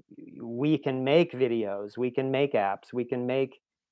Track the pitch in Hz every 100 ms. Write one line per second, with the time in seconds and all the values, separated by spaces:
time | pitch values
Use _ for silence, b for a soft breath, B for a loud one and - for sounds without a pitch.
0 | _ - - - 117 120 147 151 143 131
1 | 131 156 170 127 131 117 104 101 104 117
2 | 123 123 135 131 139 120 98 98 - 120
3 | 123 127 123 131 135 - _ _ _